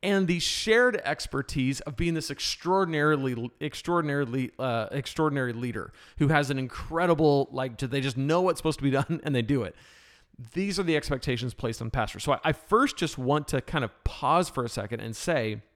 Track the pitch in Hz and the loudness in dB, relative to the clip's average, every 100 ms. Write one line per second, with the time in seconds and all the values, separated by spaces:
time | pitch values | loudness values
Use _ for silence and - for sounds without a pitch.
0 | 190 196 185 175 - - 214 220 247 214 | 2 2 4 2 0 -2 4 6 6 2
1 | - 151 - 135 135 - 131 139 - 131 | -4 -4 -4 -4 -4 0 0 -2 -6 -4
2 | 170 165 - 139 - - 170 190 185 156 | -2 -2 -4 -6 -4 -4 0 2 2 2
3 | 151 151 135 120 120 _ 151 - - 175 | 4 4 0 -2 -6 _ -8 -8 -2 0
4 | 151 143 135 127 127 - 127 117 107 143 | 2 0 0 -2 -4 -4 -2 -2 -2 -4
5 | - - 156 143 127 113 123 107 - - | -6 0 0 2 -2 -4 -6 -6 -10 -14
6 | - - 143 151 139 135 131 - - 160 | -20 0 2 4 2 -2 -4 -8 -6 0
7 | 175 165 156 143 139 - 131 113 135 139 | 2 4 6 4 2 -2 -6 -4 -4 -2
8 | 135 123 135 165 185 165 160 156 139 135 | -2 -2 2 2 4 2 0 0 0 2
9 | 139 - - 131 110 139 98 - - - | 0 -2 0 -2 2 0 -2 -10 -20 -20
10 | - - _ _ 117 170 196 190 180 156 | -20 -20 _ _ -10 -4 -2 -2 0 0
11 | - 139 135 120 123 - 120 113 - 123 | 0 -4 -2 -2 -4 -4 -6 -4 -4 -2
12 | 110 - - 135 160 156 - 214 277 - | -4 -4 -2 0 0 -2 2 4 4 0
13 | 160 - 127 147 147 139 - 160 120 - | -4 -2 0 0 2 -4 -2 -2 -2 -2
14 | - - 139 160 180 - 120 - 101 117 | -4 -2 2 2 2 -2 -4 -4 -6 -6
15 | 110 110 - 160 110 107 - | -8 -6 -2 0 0 -4 -10